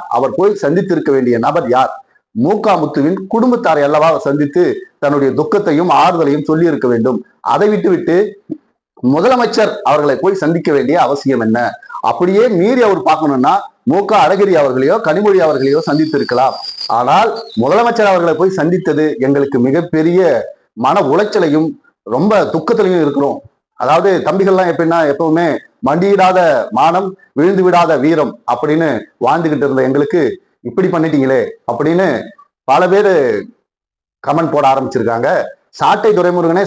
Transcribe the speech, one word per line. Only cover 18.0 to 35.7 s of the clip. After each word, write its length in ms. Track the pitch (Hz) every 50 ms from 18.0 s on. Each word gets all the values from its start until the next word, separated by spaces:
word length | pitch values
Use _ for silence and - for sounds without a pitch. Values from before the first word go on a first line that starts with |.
| 214
அவர்களை 300 | 202 190 180 170 165 156
போய் 160 | 160 185 190
சந்தித்தது 680 | 190 180 147 170 180 180 185 160 147 147 156 151 - -
எங்களுக்கு 400 | 135 131 139 139 139 139 139 127
மிகப்பெரிய 840 | 120 135 139 170 170 175 - 156 156 170 175 185 185 160 131 110 - - - - _ _ _
மன 280 | 107 120 135 165 202
உளைச்சலையும் 720 | 170 131 147 180 214 208 - 202 175 151 143 156 160 156 - - _ _ _ _ _
ரொம்ப 400 | 101 113 135 180 208 220 196 156
துக்கத்திலையும் 580 | - - 190 208 - 233 214 202 185 185 170
இருக்கிறோம். 400 | 156 143 139 277 143 139 - - - - _ _ _ _ _
அதாவது, 440 | _ 120 131 156 170 180 202 185 156
தம்பிகள்லாம் 500 | - 151 170 190 196 196 190 185 185 170
எப்படின்னா, 460 | 156 165 165 165 170 170 160 143 139
எப்பவுமே 440 | - 170 160 156 170 175 160 131 104 - _ _ _
மண்டியிடாத 880 | - 131 151 175 190 196 202 190 185 185 185 185 175 160 139 120 104 -
மானம், 460 | 107 123 147 165 175 185 202 190 190 - _ _ _
விழுந்து 380 | 135 156 185 202 190 185 180
விடாத 300 | 175 175 170 160 160 135
வீரம் 380 | 131 156 170 156 143 110 - - _ - 120
அப்படின்னு 480 | - 151 147 151 160 165 151 123 107 104 - _ _
வாழ்ந்துகிட்டு 360 | - 127 151 170 165 156 147
இருந்த 260 | 127 143 139 135 131 131
எங்களுக்கு 580 | 131 135 147 147 143 - 175 143 110 98 - _ _ _ _
இப்படி 280 | - 120 120 190 185 185
பண்ணிட்டீங்களே 600 | 185 165 156 160 151 143 131 131 135 123 104 - - - _ - 120
அப்படின்னு 500 | - 147 156 170 180 196 165 127 113 - - - - - _ _ _ _
பல 240 | - 135 156 180 180
பேரு 580 | 190 202 208 196 185 156 135 120 107 101 - - - _ _ _ _ _ _ _ _ _ _ _ _ _ -
கமெண்ட் 240 | 135 147 170 165 147
போட 180 | 143 147 139 135
ஆரம்பிச்சிருக்காங்க. 760 | 131 135 131 117 - 123 110 113 117 117 123 151 185 143 - - - - _ _